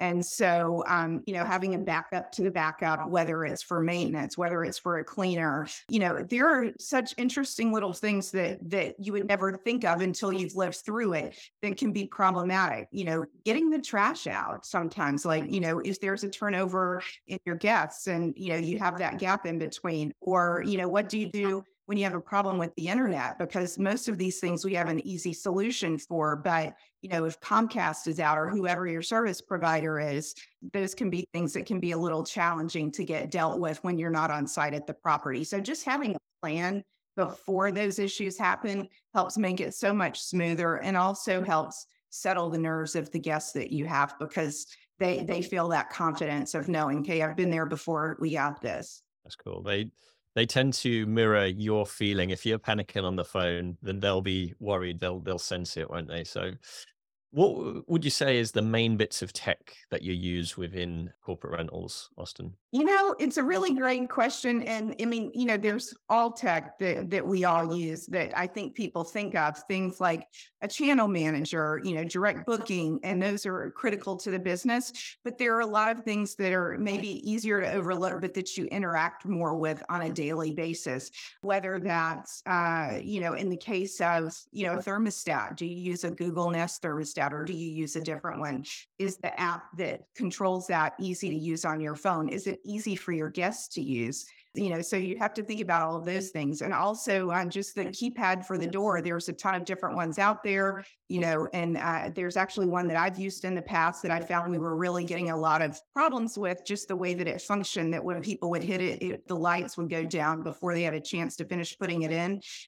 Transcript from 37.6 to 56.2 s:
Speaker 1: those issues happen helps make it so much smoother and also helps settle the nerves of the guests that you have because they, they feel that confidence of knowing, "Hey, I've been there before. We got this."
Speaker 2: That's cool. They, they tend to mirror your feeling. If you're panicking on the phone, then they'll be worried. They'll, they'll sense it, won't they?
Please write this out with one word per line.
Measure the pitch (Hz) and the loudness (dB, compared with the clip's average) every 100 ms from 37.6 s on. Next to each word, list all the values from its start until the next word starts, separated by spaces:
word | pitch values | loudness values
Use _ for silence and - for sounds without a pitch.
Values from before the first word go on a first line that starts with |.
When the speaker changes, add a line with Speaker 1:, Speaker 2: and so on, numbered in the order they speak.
| 196 | 2
Speaker 1:
those | 190 208 196 | 2 0 0
issues | 196 - 196 190 | -2 -2 -4 0
happen | 190 185 214 196 190 - _ | 0 0 -2 -4 -6 -12 _
helps | - 180 214 | 0 2 2
make | 190 185 | 0 0
it | 156 | -2
so | - 202 | 0 2
much | 202 170 - | 4 2 -2
smoother | - 180 170 170 170 165 | -2 0 2 2 2 0
and | 180 | 0
also | 190 185 196 - 185 | 4 4 2 0 0
helps | 185 160 - - - _ _ | 2 2 0 -6 -16 _ _
settle | - 190 180 170 | -4 0 2 0
the | 165 | 0
nerves | 160 160 156 170 | 0 0 -2 -2
of | 151 | -2
the | 165 | -4
guests | 160 156 - | -2 -2 -2
that | 143 104 | -4 -2
you | 151 160 | -2 0
have | 143 139 - | 2 0 -2
because | 156 170 151 147 - - _ _ | -6 -2 -2 -4 -12 -18 _ _
they, | 180 180 | 0 2
they | 165 175 | 0 -2
feel | 170 185 170 | -2 0 2
that | 165 - | 2 0
confidence | - 165 151 156 147 139 | 0 0 0 -2 -2 -2
of | 160 160 | -4 0
knowing, | 160 147 143 | 0 2 0
"Hey, | 147 165 | 0 2
I've | 156 160 | 2 2
been | 180 | 2
there | 165 | 2
before. | 160 156 - 160 156 - | 0 -2 -2 0 0 0
We | 160 | -2
got | 151 143 143 | 0 0 -2
this." | 117 78 - - _ _ | -4 -4 -6 -14 _ _
Speaker 2:
That's | - - | -20 -14
cool. | - 90 | -10 -6
They, | 95 101 110 - _ _ _ | -2 0 -2 -8 _ _ _
they | - 117 | 0 4
tend | 135 135 | 4 4
to | 123 123 117 107 | 4 2 2 4
mirror | 113 113 104 98 | 4 6 6 6
your | 98 107 107 | 2 2 2
feeling. | 101 - 104 101 92 | 2 0 2 2 2
If | 92 110 | 0 0
you're | 110 | 0
panicking | - 107 98 101 | 2 0 0 -2
on | 92 92 | 0 -2
the | |
phone, | 87 98 87 87 90 87 | -2 0 2 0 -2 -6
then | 101 95 | -6 0
they'll | 101 95 | 2 2
be | 95 95 87 - | 2 0 -2 -4
worried. | 101 95 90 87 | -2 0 -2 -2
They'll, | 90 92 | -2 -2
they'll | 85 90 | -4 -4
sense | - 90 87 - | -2 -4 -4 -6
it, | 80 | -4
won't | 85 82 | -6 -6
they? | 85 | -6